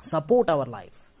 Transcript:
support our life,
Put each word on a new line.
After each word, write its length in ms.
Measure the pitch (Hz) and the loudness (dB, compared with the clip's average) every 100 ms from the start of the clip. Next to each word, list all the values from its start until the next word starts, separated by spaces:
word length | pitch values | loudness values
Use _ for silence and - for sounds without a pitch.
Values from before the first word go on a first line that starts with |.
| - | -4
support 400 | 160 151 240 214 | -2 2 2 4
our 160 | 151 120 | 0 -2
life, 360 | 107 90 - - - | -8 -16 -20 -20 -12